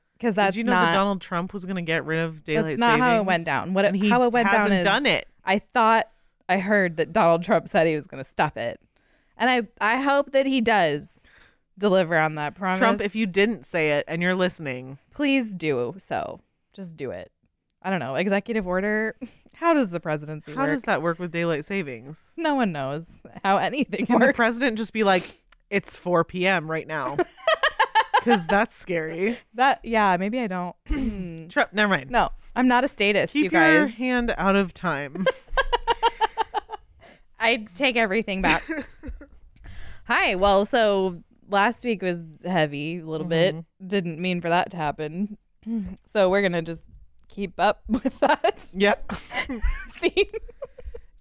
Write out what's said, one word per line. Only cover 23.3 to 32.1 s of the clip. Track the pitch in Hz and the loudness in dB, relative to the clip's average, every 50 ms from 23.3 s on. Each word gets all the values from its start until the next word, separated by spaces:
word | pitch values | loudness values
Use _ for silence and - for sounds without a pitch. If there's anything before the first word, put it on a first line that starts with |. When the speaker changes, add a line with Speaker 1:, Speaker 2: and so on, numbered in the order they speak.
| - - - | -14 -4 0
Speaker 1:
how | 196 202 | 2 2
anything | 175 175 - 233 302 262 - 208 - - | 2 2 0 0 -2 -2 -2 -2 -4 0
Speaker 2:
Can | - 240 226 | 2 4 4
the | 247 | 6
Speaker 1:
works. | 269 269 | 4 4
Speaker 2:
president | - 233 226 233 233 277 254 214 | 2 2 0 0 0 -2 -2 -2
just | 214 226 - - | -2 -6 -6 -2
be | 220 214 | 0 2
like, | 196 185 185 - - - _ _ _ _ _ _ - | 4 2 2 0 -4 -18 _ _ _ _ _ _ -4
"It's | 202 196 - - - | -4 -4 -4 -6 -14
four | - - 180 175 170 165 | -8 -4 0 2 2 0
P | - - 185 180 | 0 -2 -2 0
M | 190 190 170 151 160 | 0 0 0 -2 -4
right | 160 160 - | -6 -6 -6
now"? | 151 156 143 135 254 285 - | -6 -6 -4 -4 -4 -2 -2
Speaker 1:
<laughs> | - - - - - 640 622 622 554 605 - - - - - 440 494 - - - - | -2 -4 -4 -2 0 0 2 2 2 -2 0 0 -2 2 2 0 0 2 2 2 4
Speaker 2:
'Cause | 233 233 190 165 | 4 2 2 2
that's | 160 202 202 226 - - | 0 0 0 0 0 -4
scary. | - - - 175 165 156 156 165 180 190 220 240 - _ _ - | -12 -8 -6 -4 -4 -4 -6 -4 -2 -2 -2 -2 -6 _ _ -2
Speaker 1:
That, | 233 254 277 262 - - | 2 2 2 2 0 -2
yeah, | 226 226 220 208 190 180 | -2 0 2 4 4 2
maybe | 175 190 208 233 262 | 2 0 -2 -4 -4
I | 240 | -4
don't. | 190 185 180 180 175 - _ _ | -4 -4 -6 -6 -8 -10 _ _
<clears throat> | - 311 277 262 226 208 196 180 170 165 160 160 175 | -6 -4 -2 -2 -4 -4 -6 -10 -10 -10 -14 -12 -4
Speaker 2:
Trump, | - - 233 - 175 | -2 -2 0 0 2
never | 214 214 202 | 0 2 2
mind. | 185 143 135 139 | 2 0 -2 0